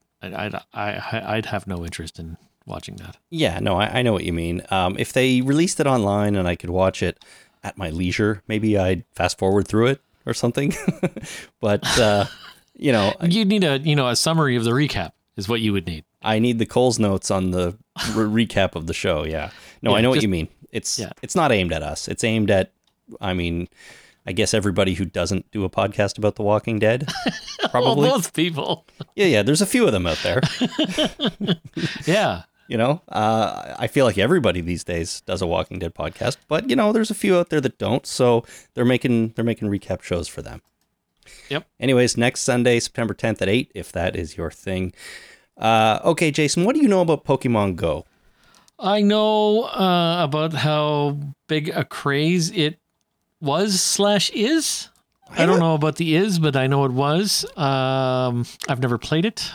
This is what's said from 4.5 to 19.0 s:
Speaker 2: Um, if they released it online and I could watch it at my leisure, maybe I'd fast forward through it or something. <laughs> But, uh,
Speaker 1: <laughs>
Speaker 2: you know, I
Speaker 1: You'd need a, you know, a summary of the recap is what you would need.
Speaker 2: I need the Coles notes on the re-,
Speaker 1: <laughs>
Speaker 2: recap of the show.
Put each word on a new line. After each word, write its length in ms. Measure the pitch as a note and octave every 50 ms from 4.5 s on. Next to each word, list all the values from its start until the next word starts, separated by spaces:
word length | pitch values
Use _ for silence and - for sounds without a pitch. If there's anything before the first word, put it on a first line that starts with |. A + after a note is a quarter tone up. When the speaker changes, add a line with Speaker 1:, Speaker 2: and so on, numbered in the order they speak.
| F2 - - -
Speaker 2:
Um, 260 | G2 F#2 F2+ F2+ G2 -
if 140 | A#2+ - -
they 260 | C3 B2+ C3 B2+ B2+
released 380 | B2+ C3+ C#3 D3+ E3+ F#3+ - -
it 80 | D3+
online 480 | C#3 C3 A#2+ G2+ G2+ G2+ G#2 G#2 G#2 G2+
and 100 | G2 F2+
I 80 | F2 F2
could 140 | - - E2+
watch 320 | F2 F#2 F#2+ F#2 - -
it 220 | G2 F2 - _ - - - - - _ _ _ -
at 140 | G2+ -
my 120 | - G2 E2
leisure, 540 | D#2 E2+ F#2 F2+ F2+ - G#2+ G#2 A2 G2+ -
maybe 300 | - A2 G#2 G#2+ A2 G#2
I'd 280 | G2 F#2 F#2 F#2+ E2+ - _ -
fast 240 | - F2+ F2 - -
forward 280 | G2 F#2+ G2 G#2 F#2+
through 200 | - - G#2+ A#2
it 140 | C3 C3+ - _ _ _ _ -
or 80 | B2+ A#2+
something. 400 | - - A#2+ - - C#3+ D3 - -
<laughs> 40 | - - - - - - - - - - - - - - _ -
But, 380 | - G#2+ G#2 G#2 - - - C3
uh, 260 | A#2 G#2+ G#2 G2+ G2 - - - - -
Speaker 1:
<laughs> 220 | - _ _ _ _
Speaker 2:
you 160 | - - D3 A#2+
know, 200 | A2 G2 G2 - -
I 60 | E3+
Speaker 1:
You'd 220 | F3 E3+ A3+ A3 F#3+
need 140 | G#3+ G#3 F#3
a, 140 | D3+ C3+ C3+
you 160 | D3 D#3+ D3
know, 120 | C#3+ C3
a 80 | B2 A#2
summary 400 | - - D#3+ E3 D#3+ D3+ C3+ A#2+
of 80 | A#2+ A2+
the 80 | A#2
recap 400 | A#2 C3+ D3+ C#3 - G#2 E2+ E2+ - _ _ _ -
is 140 | - F#2+ F#2+
what 100 | A#2 A2+
you 120 | A2+ G#2+ G2+
would 140 | G2 E2+
need. 180 | F#2 E2+ D#2 - _ _ _
Speaker 2:
I 180 | - - A2 A2
need 180 | A#2 B2 A#2+ A2+
the 60 | A2
Coles 340 | - - B2+ B2+ B2+ A2+ A2+
notes 300 | A2 G2+ G2 F#2 - -
on 200 | G2+ F#2+ F#2 F#2
the 240 | F2+ F#2 F2+ F2 F#2+ - _ _ - - - A2+ G#2+
re-, 320 | A2 G#2+ G#2+ G#2+ A2+ A#2
Speaker 1:
<laughs> 0 |
Speaker 2:
recap 300 | - - G2+ F#2+ F2+ -
of 120 | E2 D#2
the 60 | E2+ E2
show. 300 | -